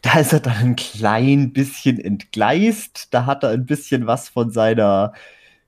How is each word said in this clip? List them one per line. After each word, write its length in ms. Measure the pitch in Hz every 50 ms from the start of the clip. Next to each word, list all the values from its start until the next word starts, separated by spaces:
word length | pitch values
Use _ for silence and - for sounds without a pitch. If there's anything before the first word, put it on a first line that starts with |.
da 180 | - 120 123 139
ist 140 | 147 - -
er 80 | 151
dann 160 | - 131 120
ein 200 | 104 120 123 120
klein 760 | - - - - 104 110 104 107 113 123 135 143 143 139 131 135
bisschen 480 | 135 135 135 - - - 139 123 104
entgleist, 1080 | - 95 104 101 - - - 107 107 110 147 170 202 233 220 214 - - - - - - -
da 120 | 123 123
hat 180 | 135 139 - -
er 60 | 123
ein 160 | 107 120 127
bisschen 400 | 127 151 147 - - 139 123 120
was 220 | 110 117 120 - -
von 200 | - 127 117 117
seiner, 600 | 104 113 110 110 113 113 107 101 98 98 101 104 - - - - - _ _ _ _ _ _